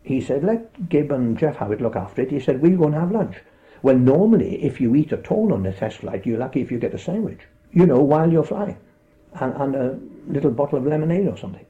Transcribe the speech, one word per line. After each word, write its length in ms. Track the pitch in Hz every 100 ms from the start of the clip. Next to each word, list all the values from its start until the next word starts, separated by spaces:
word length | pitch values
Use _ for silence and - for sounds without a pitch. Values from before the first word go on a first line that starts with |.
He 200 | - 135
said, 220 | - 139
"Let 460 | 180 226 - - 175
Gib 220 | 147 143
and 260 | 135 120 113
Jeff 200 | 156 -
Howard 240 | 104 104
look 140 | 117 101
after 260 | 95 -
it." 100 | 131
He 80 | 143
said, 220 | - 131
"We'll 160 | 170 185
go 80 | 156
and 100 | 151
have 160 | 175
lunch." 260 | 214 127 - _ _ _ -
Well, 160 | 135 131
normally, 680 | 123 143 214 214 - -
if 180 | 131 -
you 140 | 120 139
eat 180 | 151
at 180 | - -
all 220 | 214 220
on 120 | 113 95
a 80 |
test 240 | 95 110 -
flight, 280 | - 95 120
you're 140 | 113
lucky 220 | 131 139
if 100 | 120
you 80 | 120
get 140 | 120
a 40 | -
sandwich, 440 | - 196 208 - - _ _
you 140 | - 180
know, 160 | 127
while 300 | 147 151 165
you're 120 | 165
flying, 340 | 151 208 208 - _ _ _ _ _ -
and, 180 | 131
and 220 | - 139 135
a 240 | 127 - - - -
little 240 | 139 143
bottle 260 | 123 143 143
of 80 | 127
lemonade 420 | 156 156 175 185
or 100 | 98
something. 280 | 95 -